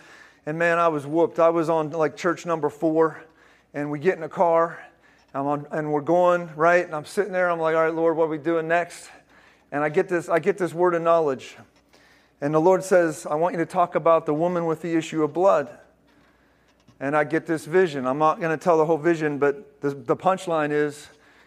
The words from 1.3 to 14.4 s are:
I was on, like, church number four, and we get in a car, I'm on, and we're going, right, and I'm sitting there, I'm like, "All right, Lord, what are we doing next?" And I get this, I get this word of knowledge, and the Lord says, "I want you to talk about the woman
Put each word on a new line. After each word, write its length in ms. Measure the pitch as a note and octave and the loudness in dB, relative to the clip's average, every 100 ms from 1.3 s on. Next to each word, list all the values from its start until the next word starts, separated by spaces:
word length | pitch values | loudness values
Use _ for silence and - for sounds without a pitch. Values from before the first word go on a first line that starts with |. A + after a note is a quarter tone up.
| E3+ | 4
I 120 | E3 | 2
was 180 | E3 D#3+ | 2 0
on, 220 | E3 D3+ | 0 -2
like, 260 | D#3+ D3+ - | -2 -2 -2
church 300 | F3 D#3 F3 | -4 -4 -4
number 240 | D#3+ C#3+ | -4 -4
four, 520 | - E3 D#3 D#3+ - - _ _ _ _ | -2 0 2 2 0 -20 _ _ _ _
and 160 | C#3+ D3 | -10 -8
we 80 | D3 | -4
get 180 | F3+ F3+ | -2 -2
in 60 | |
a 60 | D#3 | -4
car, 540 | - F3 E3 E3+ D#3 - _ _ _ _ | 0 2 2 0 -4 -20 _ _ _ _
I'm 120 | C#3 C#3+ | -6 -4
on, 200 | D3 C#3+ | -4 -4
and 220 | D#3+ D3+ | -6 -2
we're 80 | D3 | -2
going, 480 | C#3 F3 F3+ F3 E3+ D3+ | 2 2 4 2 -2 0
right, 260 | E3+ F3 | 4 4
and 120 | E3+ | 0
I'm 100 | D#3 | -6
sitting 260 | - G#3 G3+ | -6 -4 -2
there, 200 | F#3 F3+ | 0 0
I'm 100 | E3+ | 0
like, 160 | D#3+ D#3+ | 0 2
"All 60 | |
right, 120 | D#3+ | 0
Lord, 220 | D#3+ E3 D#3+ | 2 0 2
what 80 | |
are 40 | D#3+ | 0
we 100 | D#3 | -2
doing 300 | D3 E3 D#3+ | -2 -2 0
next?" 420 | E3+ E3+ - - - _ _ _ _ - | 0 -2 -10 -20 -20 _ _ _ _ -8
And 140 | C#3+ | -4
I 60 | D3+ | -2
get 180 | E3 F#3 | 0 0
this, 220 | F3 D#3+ | -2 0
I 80 | E3 | -2
get 180 | F#3+ F3 | 0 -2
this 160 | F3 | -2
word 220 | D#3+ F3+ | 0 0
of 80 | E3+ | 2
knowledge, 520 | E3 E3+ D3+ B2+ - - - _ _ _ _ _ _ - | 2 2 2 -2 -8 -20 -20 _ _ _ _ _ _ -8
and 140 | C#3+ | -2
the 60 | D#3 | 2
Lord 240 | F3 F#3 | 4 2
says, 420 | F#3 F3+ E3 D3+ F3 | 4 2 2 -2 -6
"I 80 | |
want 180 | D3+ F#3 | -2 -2
you 60 | F#3 | -2
to 80 | D#3+ | -4
talk 300 | F3+ F3 E3+ | -2 0 0
about 280 | D#3+ E3 | 2 2
the 100 | D#3+ | 2
woman 300 | D3+ | -2